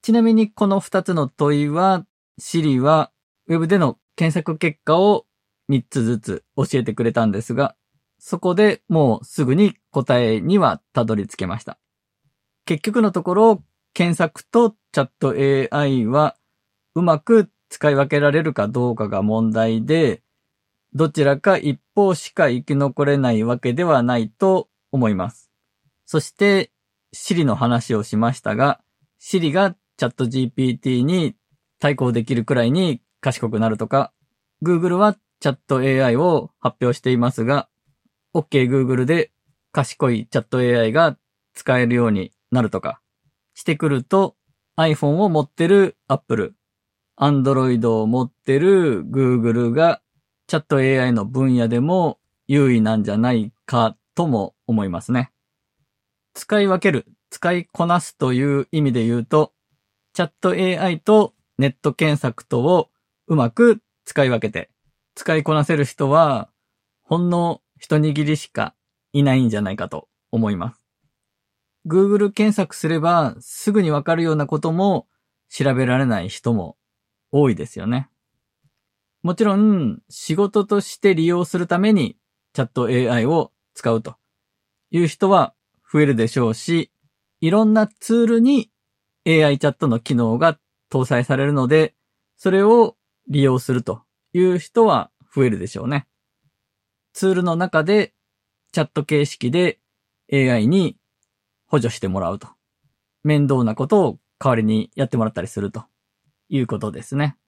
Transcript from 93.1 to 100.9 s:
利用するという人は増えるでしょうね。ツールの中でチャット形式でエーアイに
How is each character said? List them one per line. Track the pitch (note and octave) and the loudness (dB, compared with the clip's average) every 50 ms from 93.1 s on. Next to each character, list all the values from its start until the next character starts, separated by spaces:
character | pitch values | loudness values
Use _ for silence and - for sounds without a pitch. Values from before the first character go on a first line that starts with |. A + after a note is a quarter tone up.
| _ _ _ - | _ _ _ -4
利 | C#3 D3 | -2 2
用 | C3+ C3+ B2+ B2+ | 2 2 2 0
す | - - | -2 -2
る | C3 B2 | -4 -4
と | A#2+ - F#2 G#2+ _ _ _ _ _ _ | -2 -6 -10 -10 _ _ _ _ _ _
い | _ F3 | _ 2
う | F#3 F#3 F3+ F3 | 2 2 2 -2
人 | - - _ A#3 A3+ | -4 -4 _ 2 4
は | G#3+ D#3+ A#2 - - _ _ _ _ _ | 4 2 0 -2 -6 _ _ _ _ _
増 | C#3+ C3+ | 0 0
え | B2 | 0
る | A2 F#2 | 0 -4
で | F2+ | -8
し | G2+ - - | -10 -10 -8
ょ | - | -8
う | A#2+ | -4
ね。 | D3 C#3+ - _ _ _ _ _ _ _ _ _ _ _ _ _ _ _ _ _ _ _ _ _ | -6 -6 -6 _ _ _ _ _ _ _ _ _ _ _ _ _ _ _ _ _ _ _ _ _
ツ | _ - - F#3+ | _ -4 -2 0
ー | F#3+ | 0
ル | F3+ | 0
の | F3+ F3 E3 | 0 -2 -2
中 | E3+ F#3 F3+ - D#3 | -2 -4 0 0 0
で | D#3 E3 G3+ G#3+ F#3+ - _ _ _ _ _ _ _ _ _ _ _ _ | 0 2 2 2 0 -2 _ _ _ _ _ _ _ _ _ _ _ _
チ | - - | -4 -4
ャ | D3+ | -4
ッ | - | -2
ト | _ D#3 C#3+ | _ -6 -4
形 | - D3+ D3 D3 | -2 0 0 0
式 | C#3+ - - - B2 | -2 -6 -6 -6 -2
で | C3 F3 F3+ F3+ - _ _ _ _ _ _ _ _ _ _ _ | 0 0 0 0 -2 _ _ _ _ _ _ _ _ _ _ _
エ | - C#3 C3 B2+ | 0 0 2 2
ー | |
ア | B2 A#2 | 2 2
イ | G#2 | 2
に | A#2+ E3+ G3 F3+ D3 | 2 2 2 0 0